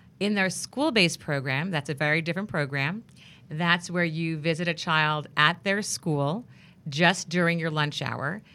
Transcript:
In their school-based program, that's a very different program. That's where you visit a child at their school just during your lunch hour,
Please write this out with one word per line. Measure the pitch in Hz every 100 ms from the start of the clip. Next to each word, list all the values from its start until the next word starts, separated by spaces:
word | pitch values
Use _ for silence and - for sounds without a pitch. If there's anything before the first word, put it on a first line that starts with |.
| - -
In | 202
their | 202 190
school-based | - - 254 311 220 170 -
program, | - 139 135 131 185
that's | 156 151
a |
very | 139 151 160
different | 160 180 208
program. | 170 139 139 143 214 - - - - -
That's | 151 175 175 175
where | 175
you | 170 160 165 160
visit | 160 156 175
a |
child | 165 175 156 151 151 - -
at | 151 175
their | 196 202
school | 196 - 170 143 139 208 - - - - 156
just | 135 170 185 -
during | 175 170 170
your | 160
lunch | 156 147 147
hour, | 131 117 135 202 -